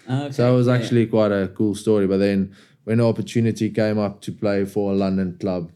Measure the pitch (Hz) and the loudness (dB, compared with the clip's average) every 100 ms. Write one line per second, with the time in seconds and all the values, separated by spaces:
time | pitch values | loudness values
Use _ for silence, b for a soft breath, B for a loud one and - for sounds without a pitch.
0 | b 131 143 139 123 127 123 123 117 120 | b -6 -6 0 2 4 4 2 2 0
1 | 113 113 107 101 92 - 107 101 - 107 | 2 2 2 2 -2 -2 -2 -2 0 2
2 | 98 95 101 98 95 B B B - 113 | 2 2 2 2 -2 B B B -2 2
3 | 117 110 95 120 113 104 110 107 107 107 | 2 0 -2 0 0 0 -2 0 0 0
4 | 104 98 - 87 107 101 98 104 101 98 | -2 -4 -12 -6 -2 0 -2 -2 -2 0
5 | 98 95 95 87 98 90 85 | 0 0 -2 -4 -4 -4 -6